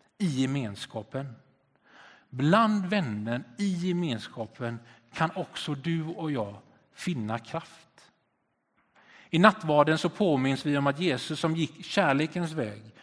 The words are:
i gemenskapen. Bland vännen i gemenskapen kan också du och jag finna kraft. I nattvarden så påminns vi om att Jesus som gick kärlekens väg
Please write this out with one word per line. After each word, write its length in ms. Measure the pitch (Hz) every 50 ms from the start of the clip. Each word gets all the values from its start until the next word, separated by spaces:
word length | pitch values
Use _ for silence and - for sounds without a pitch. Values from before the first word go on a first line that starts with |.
| _ _ _ -
i 80 | 208
gemenskapen. 1080 | 170 135 131 135 131 139 139 120 104 98 - - - - 113 107 - - 135 139 131 113 - _ _ _ _ _ _ _ _ _ _ - - - - - - _ _
Bland 560 | - 127 139 151 190 220 226 214 208 202 185
vännen 580 | 175 208 202 165 117 104 104 104 113 120 127 - - - -
i 100 | 202 196
gemenskapen 1120 | 180 170 175 185 175 175 175 156 117 110 - - - 123 110 - - - 123 117 117 117 - - - - _ _
kan 180 | - - 160 165 -
också 400 | 190 170 - - - - 151 147
du 300 | 139 131 170 165 165 156
och 260 | 160 170 - 165 151
jag 260 | 143 123 104 101 104 101 - _ _ _ _ _
finna 460 | _ - - 185 170 127 107 107 113 117
kraft. 760 | 113 - - 165 - - - - - _ _ - - _ _ _ _ _ _ _ _ _ _ _ _ _ _ _ _ _ _ _ _ - - - - -
I 80 | - 165
nattvarden 600 | 185 - - - - 156 151 147 143 156 160 156
så 100 | - 170
påminns 580 | - - 208 175 147 127 131 135 135 - -
vi 100 | 151 143
om 100 | 143 139
att 140 | 143 139 151
Jesus 400 | 180 175 131 123 - - 156 -
som 160 | - 160 160
gick 280 | 165 156 - - - -
kärlekens 680 | - - 202 185 151 135 143 156 160 - 180 170 156
väg 300 | 156 160 117 107 104 107 107 110 - -